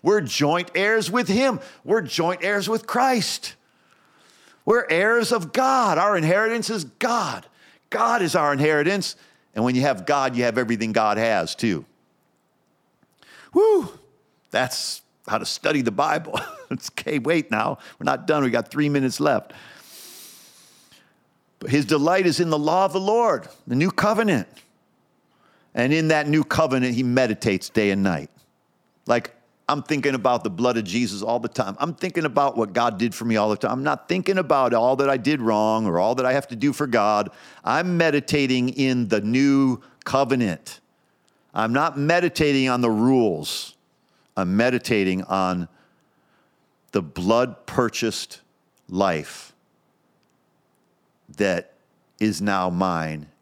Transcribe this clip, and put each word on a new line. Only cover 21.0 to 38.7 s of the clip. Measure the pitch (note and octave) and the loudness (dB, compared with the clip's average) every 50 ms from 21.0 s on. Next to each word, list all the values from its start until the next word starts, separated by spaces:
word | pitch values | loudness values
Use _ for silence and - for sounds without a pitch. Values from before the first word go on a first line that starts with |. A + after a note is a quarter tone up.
| _ _ _ _ _ _ _ _ _ _ _ - | _ _ _ _ _ _ _ _ _ _ _ -12
But | - - | -6 0
his | B2+ D3 C#3 | 0 0 2
delight | G2+ D#3 C#3+ C#3+ E3 F#3 G3 F#3+ | 2 0 2 2 2 2 2 2
is | F3 C3 - | 2 2 0
in | F3 E3 | 0 0
the | D#3 | 0
law | D3+ D3 D#3+ E3+ F#3 G3 | 0 0 0 2 2 2
of | F#3+ D3 | 0 0
the | F#3+ | -2
Lord, | F#3+ G3+ A3 A#3 A#3+ G#3+ D#3 A2+ - - - _ - | -2 0 2 2 2 2 0 0 -4 -10 -20 _ -8
the | - A#2+ | -4 0
new | C3+ E3 F#3+ | 0 0 0
covenant. | - - - G#3+ A3 G#3 A#3 G#3 D#3+ A2 F2 - - - - _ _ _ _ _ _ _ _ _ _ _ _ _ _ _ _ _ _ _ _ _ - | 0 0 0 0 2 2 2 2 2 0 -2 -6 -16 -20 -20 _ _ _ _ _ _ _ _ _ _ _ _ _ _ _ _ _ _ _ _ _ -2
And | A#2+ A#2+ C3 | -2 0 2
in | D3+ D#3+ D#3+ | 2 2 2
that | D#3 D#3 D3+ D3 D3 | 2 2 2 2 2
new | D3+ D#3 D3 | 2 2 2
covenant, | - - D#3 D#3+ C#3+ C3+ B2+ B2+ B2+ A#2+ | 2 2 0 2 2 2 0 0 0 0
he | B2 C3 | 0 0
meditates | A#2+ B2 C3 B2+ A2 G#2 - - A2+ G2 F2+ - | 2 2 2 2 2 0 -2 0 0 0 0 -4
day | - - A2+ G#2 G2+ | -2 0 2 2 2
and | G2 G2+ G2 | 2 2 2
night. | G2 E2+ D#2+ - - _ _ _ _ _ _ _ _ _ _ _ _ _ _ - | 0 0 -2 -6 -12 _ _ _ _ _ _ _ _ _ _ _ _ _ _ -2
Like, | - A#2 A#2+ - - - _ _ _ _ _ - | 0 0 0 0 -6 -18 _ _ _ _ _ -4
I'm | - C#3+ D3 C3+ | -4 -4 -4 -2
thinking | - D#3 C#3 B2 C#3+ C3+ | -4 -4 0 0 0 -2
about | B2 G2 B2+ B2 A2+ - | 0 0 0 0 0 -2
the | G#2+ | -4
blood | F2+ E2+ B2 B2 A#2 | -4 0 0 0 0
of | A2+ G#2+ | 0 -4
Jesus | F2+ F#2 A#2+ B2 F#2+ G2 G2 | -2 -4 -4 -4 -4 -6 -6
all | G#2 A2+ A#2+ A#2+ | -4 -4 -4 -2
the | A2+ | -4
time. | A2+ - - G#2+ F#2+ G2+ - | -6 -4 -4 -6 -4 -4 -6
I'm | C#3+ C#3 C#3 | -6 -8 -6
thinking | - - F#3 F3+ E3+ D#3+ | -6 -8 -4 -4 -2 -4
about | C#3+ A2 C#3+ C#3 C3+ - | 0 0 2 2 2 0
what | A2+ A2 G#2 F2+ | -2 -2 -2 0
God | A#2+ A#2+ A#2 A2 | 0 0 0 0
did | F#2 A#2 A#2 F#2+ | 0 -2 -2 -2
for | - A2+ | -4 -4
me | A#2 A2+ | 0 0
all | G#2+ G#2 G#2+ | 2 2 2
the | G#2 | 0
time. | - - G2+ | -2 -2 -4
I'm | A#2 C3 C#3 | -4 -2 -2
not | D3 C#3+ - - - | -2 -4 -4 -4 -4
thinking | F3 F#3 F3 F#3+ G3 | -4 -2 0 0 0
about | F#3 E3+ C3 D3 C#3 C3 A#2 A#2+ | 0 0 2 2 2 2 2 2
all | A2+ A#2 B2+ C3+ | 2 2 2 2
that | B2+ C#3 C#3 | 2 2 2
I | C3+ | 2
did | C3 G2+ D3 D3+ C#3 | 2 0 0 0 0
wrong | A2+ A2+ G#2+ G#2+ A2 A2 A2 A2 A2 | 2 2 2 4 4 2 2 2 0
or | F#2+ E2 F2 | 0 2 2
all | F#2+ A2 B2 | 2 2 2
that | B2+ B2+ | 0 0
I | B2+ C3 | 0 0
have | C#3 C#3 - | 0 -2 -4
to | B2 | -8
do | G#2+ C3+ C#3+ C3 | -2 -2 -2 0
for | - D3 | 0 -4
God. | B2+ A#2 A2+ G2+ G#2+ G#2+ G#2 G#2+ - - - - - - - - | 0 2 2 2 4 2 0 0 -2 -6 -16 -20 -20 -20 -8 -4
I'm | - B2 D#3 F3+ F3+ F3 | -2 0 0 0 0 0
meditating | E3+ E3 D#3+ D3 C#3+ C3+ - D#3 C#3+ C3+ B2+ B2+ B2+ B2 | 2 2 2 2 0 0 0 0 0 2 2 2 0 0
in | C3 | -2